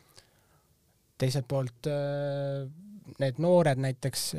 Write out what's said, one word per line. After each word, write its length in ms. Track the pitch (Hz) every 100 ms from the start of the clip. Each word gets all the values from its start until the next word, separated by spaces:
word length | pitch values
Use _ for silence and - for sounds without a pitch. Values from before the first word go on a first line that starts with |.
| _ - _ _ _ _ _ _ _ _ _ -
Teiselt 280 | 131 139 123
poolt, 400 | 139 127 - 151
äh, 800 | 143 143 143 143 139 139 139 135 156 202 208 - -
need 200 | 135 123
noored, 360 | 170 180 156 131
näiteks 460 | 135 123 135 - -